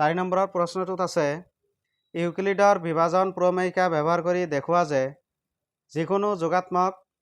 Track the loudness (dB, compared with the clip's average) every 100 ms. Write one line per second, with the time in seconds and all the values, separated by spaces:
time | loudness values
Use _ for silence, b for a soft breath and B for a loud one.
0 | 0 0 -2 0 0 -2 -2 -4 -6 -4
1 | -2 0 -2 -4 -10 _ _ _ _ _
2 | _ -4 -4 -2 -2 4 4 4 0 0
3 | 2 2 0 0 0 2 -2 0 0 2
4 | 2 0 0 -2 0 -4 0 0 2 0
5 | -2 -8 _ _ _ _ _ _ _ -6
6 | -2 -2 -2 0 2 2 0 0 0 -2
7 | _ _